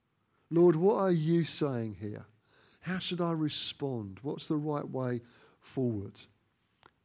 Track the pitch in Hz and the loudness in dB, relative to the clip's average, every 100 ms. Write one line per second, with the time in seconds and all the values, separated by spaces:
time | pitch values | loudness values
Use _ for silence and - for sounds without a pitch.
0 | _ _ _ _ _ 165 175 156 190 226 | _ _ _ _ _ 6 6 8 4 4
1 | 190 175 156 170 160 - 147 123 113 90 | 4 2 4 2 2 0 -2 -2 -4 -6
2 | 104 107 - _ _ _ - _ 165 185 | -10 -10 -14 _ _ _ -20 _ -8 -6
3 | - 175 170 165 151 - - - 143 120 | -6 -4 -2 0 -2 -2 -8 -6 -6 -4
4 | 101 95 135 156 - 156 151 147 139 131 | -8 -8 -8 -8 -4 -2 -2 -4 -4 -4
5 | 127 123 - - - _ - - 123 107 | -2 -4 -6 -20 -20 _ -10 -2 -2 -2
6 | 104 - - _ _ _ _ _ - _ | -6 -14 -20 _ _ _ _ _ -20 _